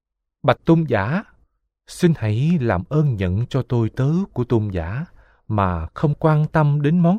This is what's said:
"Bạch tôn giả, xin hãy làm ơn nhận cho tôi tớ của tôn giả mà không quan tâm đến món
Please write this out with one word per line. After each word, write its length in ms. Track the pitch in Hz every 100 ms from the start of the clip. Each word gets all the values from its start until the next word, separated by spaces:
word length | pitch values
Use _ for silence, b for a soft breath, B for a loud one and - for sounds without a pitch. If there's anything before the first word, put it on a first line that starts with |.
| _ _ _ _
"Bạch 220 | 135 120
tôn 200 | - 165 151
giả, 340 | 110 101 180 - _ _ _ _ _ -
xin 260 | - 175 156
hãy 420 | 110 107 151 175
làm 220 | 117 101 -
ơn 280 | 151 151 104
nhận 300 | 92 95 123
cho 160 | 131
tôi 280 | - 120 110
tớ 200 | - 131 170 196
của 120 | -
tôn 240 | - 117 104
giả 360 | 92 82 113 175 b b b -
mà 380 | 107 95 85 80
không 280 | - 156
quan 320 | 147 160 151 156
tâm 340 | 160 147 147
đến 160 | 147 175
món 200 | 170